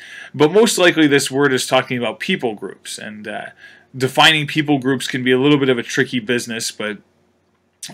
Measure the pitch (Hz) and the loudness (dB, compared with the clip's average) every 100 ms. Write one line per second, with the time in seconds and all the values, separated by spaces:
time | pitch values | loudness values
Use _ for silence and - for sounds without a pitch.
0 | - - - 131 151 202 233 - 180 165 | -20 -20 -8 2 4 6 4 4 4 4
1 | 147 139 139 131 143 127 - 131 123 127 | 4 4 0 0 0 0 0 0 0 -4
2 | 113 - - 220 123 101 98 - - - | -6 -6 -4 -4 -4 -6 -12 -14 -16 -14
3 | 113 107 107 104 - - - - _ 131 | -14 -14 -12 -12 -14 -18 -20 -20 _ -6
4 | 131 151 156 156 147 156 147 139 127 127 | -2 4 4 4 -2 -2 0 0 0 -2
5 | - 131 127 127 143 147 131 120 113 - | -4 -2 2 4 4 4 2 0 -2 -2
6 | - 127 107 120 117 113 - - 107 104 | -2 -2 -2 -4 -4 -8 -8 -8 -8 -8
7 | _ _ _ _ _ _ _ _ - | _ _ _ _ _ _ _ _ -20